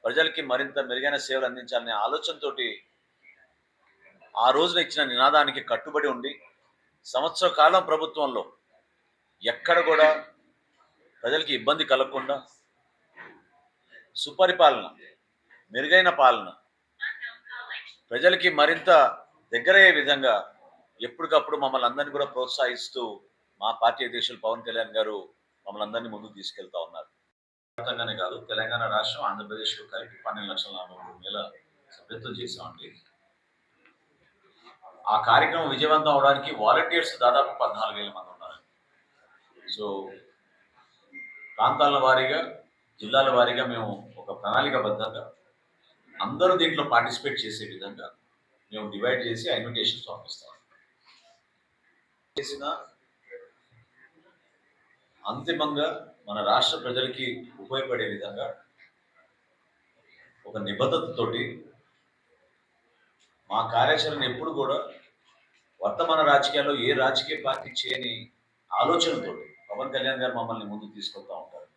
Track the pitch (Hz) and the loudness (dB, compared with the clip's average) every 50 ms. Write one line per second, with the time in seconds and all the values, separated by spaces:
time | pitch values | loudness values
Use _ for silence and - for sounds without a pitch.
0 | _ 113 123 147 160 160 156 160 151 135 123 127 139 135 - 143 135 123 123 127 | _ -2 2 2 2 2 0 -6 -4 -2 -2 -2 -2 -4 -4 -6 -4 -4 -4 -2
1 | 131 143 143 135 - - 131 131 131 123 123 127 123 117 127 120 117 117 113 104 | -2 -2 -2 -2 -4 -2 -2 -2 -2 -2 -4 -8 -12 -6 -6 -4 -4 -2 -4 -2
2 | 104 117 139 165 - - 165 - 151 143 - 127 123 117 104 98 _ _ _ _ | -2 -2 -2 -2 -4 -6 -10 -6 -6 -8 -4 -4 -6 -6 -6 -10 _ _ _ _
3 | _ _ _ _ _ - - _ _ _ _ _ _ _ _ _ _ _ _ _ | _ _ _ _ _ -20 -20 _ _ _ _ _ _ _ _ _ _ _ _ _
4 | _ - _ _ - _ _ 107 117 127 131 143 160 175 175 175 165 - - 151 | _ -20 _ _ -20 _ _ 2 4 4 6 4 4 2 2 0 -2 -2 0 -2
5 | 147 131 123 123 131 143 147 151 147 143 131 139 120 - 117 113 - 156 143 - | -2 -2 2 4 4 6 6 6 4 4 0 -6 -4 -2 -4 -4 -4 -4 -4 -2
6 | 147 147 127 120 120 139 147 - - - _ _ _ _ _ _ _ _ _ _ | -2 -2 -4 -4 -6 -10 -12 -12 -20 -20 _ _ _ _ _ _ _ _ _ _
7 | _ - - 127 143 165 165 - 185 175 175 - 151 156 185 190 175 - 156 156 | _ -6 -4 -2 -2 -2 -2 2 0 0 6 6 6 8 8 6 2 2 0 0
8 | 156 156 - 156 147 135 123 110 92 - - _ _ _ _ _ _ _ _ _ | -2 -4 -2 -2 -2 -2 -2 -4 -6 -8 -14 _ _ _ _ _ _ _ _ _
9 | _ _ _ _ _ _ _ _ - 113 117 - - - 170 170 160 156 160 151 | _ _ _ _ _ _ _ _ -4 -4 -4 -4 0 2 2 4 4 4 6 8
10 | 156 156 156 151 - - _ _ _ _ _ _ _ _ _ _ _ _ _ _ | 8 6 6 4 -2 -12 _ _ _ _ _ _ _ _ _ _ _ _ _ _
11 | _ _ _ _ - 117 139 160 160 151 143 123 120 131 151 160 156 - 135 131 | _ _ _ _ -4 -2 -2 -2 -2 -2 -4 -2 0 0 0 0 2 2 2 2
12 | 131 131 - 135 127 - 143 135 - _ _ _ _ _ _ _ _ _ _ _ | 2 0 -2 -8 -4 -4 -4 -6 -6 _ _ _ _ _ _ _ _ _ _ _
13 | _ _ _ - - - - - _ _ _ _ _ _ _ _ _ _ _ - | _ _ _ -20 -20 -20 -20 -20 _ _ _ _ _ _ _ _ _ _ _ -20
14 | _ _ _ - - 147 143 - 190 185 175 175 170 147 131 113 98 82 - _ | _ _ _ -10 -10 -8 2 4 4 4 6 8 8 6 6 6 -4 -10 -14 _
15 | - - _ _ _ _ _ _ _ _ - _ _ _ 104 120 139 147 165 185 | -20 -20 _ _ _ _ _ _ _ _ -20 _ _ _ -6 -4 0 6 6 6
16 | 185 180 165 - 135 127 120 110 101 90 87 - _ _ _ _ _ _ _ _ | 6 6 4 6 6 6 6 4 0 -8 -12 -18 _ _ _ _ _ _ _ _
17 | - - - - - - - - _ - - - - - - - - - - _ | -10 -10 -10 -10 -12 -14 -16 -16 _ -16 -14 -14 -12 -12 -14 -14 -14 -16 -20 _
18 | _ _ 117 123 143 180 185 180 180 180 160 147 147 151 165 160 - 185 175 156 | _ _ -6 4 4 4 4 6 2 2 4 4 4 4 4 0 4 8 8 10
19 | 135 120 - - - _ _ _ _ _ - 120 123 170 190 196 190 185 165 151 | 8 8 4 -4 -16 _ _ _ _ _ -4 -2 2 6 8 10 10 10 8 6
20 | 143 143 147 139 135 127 110 101 92 - - _ _ - _ _ _ _ _ _ | 4 2 0 2 4 2 2 2 0 -4 -16 _ _ -20 _ _ _ _ _ _
21 | 113 - - - 165 147 151 151 - - 151 147 143 135 131 131 123 120 123 139 | -10 -10 -8 -8 -4 2 2 2 2 2 -4 -2 -2 0 0 2 0 0 0 0
22 | 147 147 139 143 143 139 127 127 127 123 - - 135 123 123 120 - - - 131 | -6 -4 -2 -4 -4 -2 -2 -6 -4 -4 -2 -2 -2 -2 -2 -6 -10 -10 -8 -8
23 | 120 113 104 98 _ _ _ _ _ _ _ _ 98 110 117 - 113 117 117 - | -8 -8 -10 -14 _ _ _ _ _ _ _ _ -4 -4 -2 2 2 2 2 2
24 | 131 120 117 120 113 - 123 110 - 110 117 117 113 117 110 113 110 107 104 110 | -6 -6 -4 -6 -6 -6 -8 -6 -4 -4 -4 -4 -6 -8 -6 -6 -6 -4 -2 -2
25 | 110 107 107 101 95 - _ _ _ _ _ _ _ 98 101 104 107 104 110 117 | -2 -2 -4 -8 -10 -14 _ _ _ _ _ _ _ -16 -8 -8 -8 -6 -6 -8
26 | 117 117 107 104 107 110 101 101 95 - - - 95 92 - 90 82 - - 82 | -8 -8 -14 -14 -16 -18 -20 -14 -14 -14 -14 -14 -18 -12 -8 -10 -10 -8 -12 -18
27 | 82 _ _ _ _ _ _ _ _ _ _ _ _ _ _ - 98 123 120 117 | -18 _ _ _ _ _ _ _ _ _ _ _ _ _ _ -10 -8 -8 -6 -6
28 | 117 113 104 90 90 90 92 90 - - 110 107 110 113 117 120 117 107 104 107 | -6 -6 -4 -6 -6 -6 -6 -10 -10 -8 -4 -4 -4 -2 -4 -4 -4 -2 -2 -2
29 | 110 - - 147 139 101 98 104 107 101 107 110 110 - - 107 104 98 98 95 | -2 -2 -6 -4 -6 -6 -6 -6 -10 -12 -12 -8 -6 -6 -6 -8 -12 -14 -14 -14
30 | 95 - - - - - 110 104 101 98 92 92 - 101 98 92 92 90 90 90 | -14 -14 -20 -14 -10 -10 -10 -8 -10 -8 -8 -8 -8 -10 -10 -14 -16 -16 -18 -20
31 | - - - - 92 95 104 104 92 87 - - _ _ _ _ _ _ - - | -20 -20 -20 -18 -16 -10 -8 -8 -8 -10 -12 -20 _ _ _ _ _ _ -20 -20
32 | - _ 113 113 113 123 - - 123 - - - - 80 - - - - - _ | -20 _ -16 -14 -12 -12 -12 -12 -12 -12 -12 -14 -14 -18 -18 -18 -20 -20 -20 _
33 | _ _ _ _ _ _ _ _ _ _ _ _ _ _ _ _ _ _ _ _ | _ _ _ _ _ _ _ _ _ _ _ _ _ _ _ _ _ _ _ _
34 | _ _ _ _ _ _ _ _ _ _ _ _ _ - - _ _ - - - | _ _ _ _ _ _ _ _ _ _ _ _ _ -20 -20 _ _ -20 -20 -8
35 | - 107 107 107 110 117 117 139 156 170 165 170 160 143 135 - 151 151 156 151 | -2 0 0 2 4 6 6 6 6 4 0 -2 -2 -2 -2 0 2 4 4 4
36 | 151 151 147 143 135 139 139 135 - 151 147 123 107 107 127 156 160 165 170 165 | 4 4 4 6 6 6 4 4 0 -8 -6 0 4 4 6 4 4 2 0 0
37 | - - - - 123 120 123 139 - - - - 123 107 107 107 107 110 101 101 | 0 -2 -4 2 4 4 6 6 2 2 0 -2 -2 -2 -2 -4 -6 -6 -6 -8
38 | 101 101 101 92 90 90 90 _ 82 78 - - _ _ _ _ _ _ _ _ | -10 -10 -12 -16 -18 -18 -20 _ -18 -18 -18 -20 _ _ _ _ _ _ _ _
39 | _ _ _ _ _ _ _ _ _ _ _ - - - - 107 107 101 98 98 | _ _ _ _ _ _ _ _ _ _ _ -20 -14 -14 -10 -8 -6 -6 -6 -6
40 | 95 95 - - _ _ _ _ _ _ _ _ _ _ _ _ _ _ _ _ | -8 -10 -14 -18 _ _ _ _ _ _ _ _ _ _ _ _ _ _ _ _
41 | _ _ _ - - - - - - - - - 113 131 131 - 151 143 143 139 | _ _ _ -18 -18 -18 -20 -20 -20 -20 -4 0 0 0 2 4 4 4 4 4
42 | 131 131 131 127 131 131 147 - - - - - - _ _ _ _ _ _ _ | 4 4 4 4 4 0 -2 -2 -4 -6 -10 -18 -20 _ _ _ _ _ _ _
43 | 107 107 123 135 135 135 131 - 120 120 123 123 131 123 120 113 110 104 101 - | -10 0 2 2 4 4 6 4 4 4 2 -2 -4 -4 -4 -6 -6 -6 -8 -10
44 | - - - - - - 95 - 101 101 - - - - - 127 107 107 104 107 | -12 -20 -20 -20 -14 -14 -14 -8 -6 -2 0 0 0 0 0 0 0 -2 -2 -4
45 | 110 107 - 139 - - - _ _ _ _ _ _ _ _ _ _ _ _ _ | -6 -8 -8 -12 -14 -14 -20 _ _ _ _ _ _ _ _ _ _ _ _ _
46 | _ _ _ - - 107 139 147 175 185 185 180 165 165 165 151 139 - 120 117 | _ _ _ -8 -6 -6 0 4 4 6 6 6 4 2 2 0 -2 4 4 4
47 | 123 - - - - 139 - - 107 107 107 110 107 101 90 92 95 101 - - | 4 4 -4 -4 -4 -6 -6 -4 -8 -8 -8 -10 -12 -12 -12 -14 -14 -14 -14 -14
48 | - - - _ _ _ _ _ _ _ _ _ _ _ 107 107 104 104 101 98 | -16 -18 -18 _ _ _ _ _ _ _ _ _ _ _ -12 -10 -10 -8 -8 -4
49 | 107 123 135 - 123 117 113 110 - 175 139 110 110 113 117 - - - - - | -2 -2 0 -2 -2 -4 -6 -6 -4 -4 -4 -4 -4 -6 -6 -2 -2 -2 -4 -4
50 | - - 90 90 - - - - - - - _ _ _ _ _ _ _ _ _ | -10 -14 -14 -16 -14 -18 -20 -20 -20 -20 -20 _ _ _ _ _ _ _ _ _
51 | _ _ - _ _ _ _ _ _ _ _ _ _ _ _ _ _ _ _ _ | _ _ -20 _ _ _ _ _ _ _ _ _ _ _ _ _ _ _ _ _
52 | _ _ _ _ _ _ _ - 139 135 139 139 139 147 165 - - - _ _ | _ _ _ _ _ _ _ -8 -8 -8 -10 -8 -6 -8 -8 -8 -10 -20 _ _
53 | _ _ _ _ _ _ 494 - - _ _ _ _ _ _ _ _ _ _ _ | _ _ _ _ _ _ -20 -20 -20 _ _ _ _ _ _ _ _ _ _ _
54 | _ _ _ _ _ _ _ _ _ _ _ _ _ _ _ _ _ _ _ _ | _ _ _ _ _ _ _ _ _ _ _ _ _ _ _ _ _ _ _ _
55 | _ _ _ _ _ 101 120 127 - 165 165 151 151 147 147 143 151 160 - - | _ _ _ _ _ -10 -10 -8 -4 -4 -2 -2 -2 -4 -2 -2 -2 -2 -4 -8
56 | - - - _ _ 104 104 107 101 98 110 127 - - - 156 - 127 123 127 | -12 -18 -20 _ _ -10 -6 -4 0 2 2 4 2 2 -2 -4 -6 -4 -4 -4
57 | 127 131 123 131 131 123 113 - - - - - - - 135 135 135 - 123 117 | -4 -4 -6 -6 -8 -8 -8 -10 -12 -18 -18 -20 -12 -8 -6 -6 -4 -4 -4 -4
58 | 110 101 101 101 - - 101 113 139 - - - _ _ _ _ - _ _ _ | -4 -6 -6 -8 -10 -12 -10 -8 -10 -10 -10 -14 _ _ _ _ -20 _ _ _
59 | _ _ _ _ _ _ _ _ _ _ _ _ _ _ _ _ _ _ _ _ | _ _ _ _ _ _ _ _ _ _ _ _ _ _ _ _ _ _ _ _
60 | _ _ _ _ - _ _ _ _ 98 107 107 101 101 104 120 127 - 165 160 | _ _ _ _ -20 _ _ _ _ -12 -10 -8 -8 -6 -4 -2 -2 0 0 -2
61 | - - - - - - - - - - - - - - _ _ _ _ _ _ | -4 -6 -6 -4 -4 -4 -2 -6 -6 -8 -10 -14 -20 -20 _ _ _ _ _ _
62 | _ _ _ _ _ _ _ _ _ _ _ _ _ _ _ _ _ _ _ _ | _ _ _ _ _ _ _ _ _ _ _ _ _ _ _ _ _ _ _ _
63 | _ _ _ _ _ _ _ _ _ _ 101 110 - - 117 117 127 147 156 151 | _ _ _ _ _ _ _ _ _ _ -4 -4 -2 0 2 2 2 4 2 0
64 | 156 156 147 143 131 123 123 123 117 113 110 - - 127 139 151 - - - - | 0 -4 -2 -4 -4 -4 -4 -4 -6 -6 -4 -4 -2 -2 -2 -4 -4 -8 -14 -20
65 | _ _ _ _ _ _ _ _ _ _ _ _ _ _ _ _ 92 104 - - | _ _ _ _ _ _ _ _ _ _ _ _ _ _ _ _ -6 -4 -2 -2
66 | 165 165 160 156 151 143 143 139 135 - 139 147 139 143 143 131 117 127 143 135 | 0 0 2 4 6 6 6 6 6 4 0 0 0 0 0 0 0 0 2 2
67 | 131 135 135 - - - 156 - - 131 - - - - - - - - - - | 2 2 2 0 -2 -4 -8 -6 -4 -4 -4 -4 -6 -10 -10 -8 -6 -6 -6 -6
68 | 120 120 113 117 117 - _ _ _ _ _ _ _ _ 92 101 120 - - 175 | -6 -8 -8 -10 -14 -20 _ _ _ _ _ _ _ _ 0 0 2 2 2 2
69 | - - - - - 117 - - - - - _ _ _ 104 110 135 135 - 131 | 2 0 0 -2 -6 -8 -10 -12 -14 -18 -20 _ _ _ -10 -8 -8 -6 -4 -4
70 | 127 131 131 123 127 127 127 120 113 113 117 117 107 101 104 107 104 101 101 104 | -2 -2 -4 -2 -4 -4 -4 -6 -6 -6 -8 -8 -8 -10 -12 -12 -14 -16 -18 -14
71 | 101 - - 98 - - - - - - - - - _ _ | -14 -14 -14 -14 -16 -14 -14 -14 -14 -16 -20 -20 -20 _ _